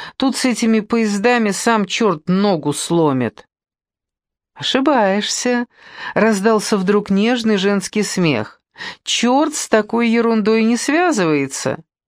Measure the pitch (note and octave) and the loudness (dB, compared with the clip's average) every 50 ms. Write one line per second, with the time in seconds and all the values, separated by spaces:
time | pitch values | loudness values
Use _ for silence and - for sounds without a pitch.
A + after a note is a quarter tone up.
0 | - - - - C4 C4+ - - - B3+ A3 - A#3 A3 A3 A3 G#3+ - A#3+ A#3 | -18 -16 -6 -2 -2 -2 0 0 0 -2 0 0 2 2 2 2 0 0 0 0
1 | A3+ G#3 G3+ G3+ G3 A#3+ B3 A#3+ A3 G3+ F#3+ - - A#3 A#3 G#3+ G3 - - - | 0 0 0 0 2 2 2 2 0 0 -2 -2 0 0 0 0 0 -2 -2 0
2 | A#3 G3+ E3+ D3+ - - F3+ F#3+ G3+ G#3 F#3 D#3 C#3+ D3 D3 - - - E3+ E3+ | 0 0 0 -2 -2 -2 0 2 2 2 0 0 -2 -4 -4 -4 -4 -2 0 2
3 | D#3+ D3 C3+ C3 A#2+ G#2+ - - - _ _ _ _ _ _ _ _ _ _ _ | 2 2 2 0 -2 -4 -6 -8 -16 _ _ _ _ _ _ _ _ _ _ _
4 | _ _ _ _ _ _ _ _ _ _ _ - D3 - - C4 C4+ D#4 C#4+ B3 | _ _ _ _ _ _ _ _ _ _ _ -8 -4 -2 0 0 2 2 2 2
5 | G#3 F#3+ F#3+ G#3 G3+ - - - - B3 B3 A#3+ A#3+ - _ _ - - - - | 2 2 0 0 -2 -4 -6 -4 -2 -2 -2 -2 -4 -6 _ _ -20 -20 -18 -14
6 | - - - E3 G#3 A3+ G#3+ F#3+ F#3+ A#3 A3 G#3 G#3 - A3 G3 F#3 F#3 G3+ G#3 | -14 -6 0 2 2 2 2 2 2 2 2 2 0 0 -2 0 0 2 0 0
7 | G#3 - G3 G3 G#3 A#3 B3+ A#3+ A3+ A3 G#3+ F#3+ F#3 G3+ G3+ G3 F#3 - - G#3+ | 0 0 0 0 2 2 0 0 0 0 0 2 2 0 0 -2 -4 -4 -4 -4
8 | G3 - - F#3 F3 D#3 C3+ G#2+ A2 - - _ _ _ _ - - - - - | -4 -2 -2 0 0 2 2 0 -2 -6 -10 _ _ _ _ -16 -16 -16 -16 -12
9 | - - - - A#3 A#3+ B3+ C#4 D#4+ D#4 D4+ - - - - A3 G#3+ G#3+ A3+ A#3 | -8 -6 -4 0 0 2 2 2 2 0 -2 -6 -2 0 0 0 0 0 -2 0
10 | A#3 A3+ A3+ A#3 A3+ A#3 A3+ A3 G3 G#3+ A3 A3+ A3 A3+ A#3+ A3+ - - C#4+ E4 | 0 2 2 2 2 2 0 0 2 2 2 2 2 2 0 0 0 0 0 2
11 | F4+ F4 C#4 G#3 F3+ D#3+ D3+ C#3+ C#3 C3+ - - - B2+ - - - _ _ _ | 2 2 2 2 2 2 2 0 0 -2 -6 -6 -4 -4 -6 -6 -10 _ _ _
12 | _ | _